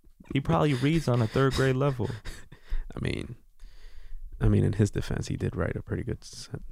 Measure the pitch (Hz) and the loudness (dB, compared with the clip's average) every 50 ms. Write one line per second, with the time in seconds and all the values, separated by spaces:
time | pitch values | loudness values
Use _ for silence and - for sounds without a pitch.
0 | _ - - - - - - 135 135 143 165 165 156 151 139 120 131 143 165 170 | _ -20 -20 -18 -8 -4 -2 -2 0 2 2 4 4 4 2 4 4 4 4 4
1 | 147 135 120 123 110 107 - 127 135 135 127 - 131 135 131 131 139 143 131 123 | 2 2 2 4 2 2 4 4 4 4 4 4 4 4 4 2 2 2 2 0
2 | 104 - - 107 - - - - - - - - - - - - - - - - | -2 -4 -4 -6 -8 -10 -12 -12 -14 -18 -20 -20 -4 -2 0 0 0 -2 -6 -4
3 | - - - - - - 120 - - - - - - - - - - - - - | -4 -2 -2 -4 -6 -8 -12 -16 -18 -20 -20 -20 -18 -18 -16 -16 -16 -14 -12 -12
4 | - - - - - - - - 120 110 104 101 98 98 101 - 107 104 - - | -10 -8 -8 -8 -10 -10 -4 2 4 4 6 6 4 4 4 4 4 2 2 0
5 | - - - - - - - - - 98 - 90 - - - - - - - 90 | -2 -2 -2 -4 -4 -4 -4 -2 -2 -2 -2 -2 -2 -2 -4 -4 -6 -4 -4 -4
6 | - - 90 - - - - - - - - - - - | -4 -4 -6 -6 -10 -14 -16 -16 -14 -12 -12 -12 -10 -8